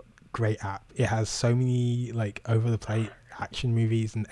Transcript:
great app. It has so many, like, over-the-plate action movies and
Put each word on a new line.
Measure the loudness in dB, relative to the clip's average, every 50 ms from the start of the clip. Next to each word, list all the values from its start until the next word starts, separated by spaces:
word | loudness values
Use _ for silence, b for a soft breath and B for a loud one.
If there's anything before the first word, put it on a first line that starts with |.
| -10 -20 -20 -20 -18 -12
great | -4 0 0 0 0 0 -4
app. | -6 -8 -8 -12 -10 -4
It | -2 0 2
has | 2 0 0 0
so | -2 0 2 2 4
many, | 4 4 2 2 2 2 2 0 0 -2 -2
like, | -2 -2 -2 -2 -4 -4 -2 2
over-the-plate | 2 2 4 2 0 0 0 -2 -2 -2 -2 -4 -6 -12 -20 -20 -14 -10
action | -10 -10 -6 -4 -2 0 2
movies | 2 2 2 2 2 0 0 -2
and | -4 -4 -2